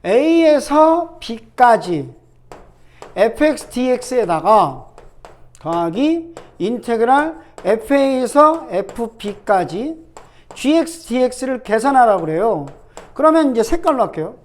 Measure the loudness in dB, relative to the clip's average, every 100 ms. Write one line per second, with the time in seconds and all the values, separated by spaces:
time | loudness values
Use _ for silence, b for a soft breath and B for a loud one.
0 | 0 2 4 4 4 2 2 4 4 2
1 | -2 -12 -12 -12 -14 2 4 4 0 -6
2 | -6 -16 _ _ _ -20 -20 B B B
3 | -14 0 0 2 0 0 -8 -4 -2 -2
4 | -2 -2 0 -2 4 4 2 -4 -20 -20
5 | -20 -20 -20 -20 -20 -14 -6 -4 -2 -2
6 | 0 -2 -6 B B _ -6 -4 -4 -2
7 | 2 2 0 -8 B B -2 -2 0 0
8 | 2 0 0 4 4 2 -4 -6 -6 -8
9 | -10 -10 -12 -10 -2 0 0 -6 -8 -10
10 | -18 B B B B -6 0 0 0 -10
11 | -6 -2 -2 -2 -8 -8 -2 -2 2 4
12 | 4 2 -2 -2 -2 -2 -6 -16 B B
13 | B 0 2 4 2 0 -2 -2 -2 -2
14 | -2 -4 -10 -12